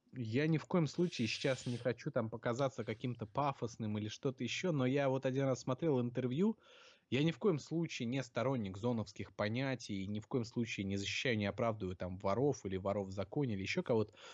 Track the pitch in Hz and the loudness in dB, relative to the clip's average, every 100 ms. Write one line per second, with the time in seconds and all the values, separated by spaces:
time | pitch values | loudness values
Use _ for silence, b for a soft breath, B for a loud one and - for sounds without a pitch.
0 | _ 131 113 120 156 156 - 185 151 - | _ -8 -2 2 4 2 2 2 2 2
1 | 175 - 113 - 143 127 - 120 127 117 | 0 2 -2 0 0 0 -2 -2 -2 -2
2 | - 135 113 113 127 120 139 - 113 107 | -2 -2 -2 -2 -2 0 0 -2 -6 -4
3 | 127 120 110 - 143 135 117 - 110 107 | -4 -4 -6 -2 -2 0 -6 -4 -4 -2
4 | 104 - 139 123 120 - 185 151 127 139 | -4 -4 -4 -2 -4 -2 0 2 2 4
5 | 139 135 135 131 135 127 - 127 165 131 | 2 2 0 2 2 0 0 0 2 2
6 | 120 123 123 131 208 220 B B B B | 2 0 -2 2 2 2 B B B B
7 | B 123 156 165 220 151 - 160 165 - | B 2 2 4 2 2 0 -2 -2 -2
8 | 117 135 - - 120 131 98 95 117 120 | -2 -2 -2 0 2 2 0 -2 0 0
9 | 101 - 101 - 104 117 135 127 - 101 | -2 -6 -10 -2 0 2 0 -2 -4 -4
10 | 95 107 - 135 113 - 113 - 98 98 | -2 -4 -2 -2 0 -2 -2 -2 -2 0
11 | 98 - 135 110 101 101 117 107 92 92 | -2 -2 0 2 0 2 0 0 -4 -4
12 | 90 90 98 101 143 - 98 95 98 101 | -6 -4 0 2 2 2 -2 -2 0 0
13 | 95 98 95 147 135 98 95 185 175 113 | -2 -4 -4 -2 0 0 0 -2 2 2
14 | 107 B B | 2 B B